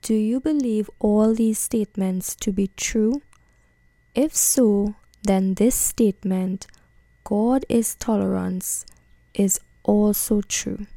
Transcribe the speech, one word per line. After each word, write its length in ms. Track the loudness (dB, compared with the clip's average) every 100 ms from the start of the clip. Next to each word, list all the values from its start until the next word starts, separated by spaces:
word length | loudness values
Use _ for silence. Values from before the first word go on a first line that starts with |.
Do 120 | 0
you 260 | 0 0 -2
believe 500 | 0 0 0 -2 -4 -2
all 340 | 2 4 4
these 240 | 4 2 0
statements 760 | -2 -2 -2 -2 -2 -2 -6 -6
to 160 | -4
be 160 | -2 -4 -4
true? 460 | -4 0 0 -2 _ _ _ _ _ _ _ _ _
If 220 | -2 0 0
so, 580 | 0 4 4 4 0 -6 _ _
then 320 | 0 2 2 2
this 180 | 2 2
statement, 920 | -4 2 0 2 -4 -2 -2 -6 -10 -20 _ _ _ _
"God 420 | -4 0 2 0 2
is 280 | 0 0 -6
tolerance," 920 | -2 0 0 -2 -2 -4 -6 -8 -10 -20 _ _ _
is 260 | -2 0 0 _ _
also 580 | 0 2 2 0 -2 -2
true. 440 | -2 -6 -6 -10 -12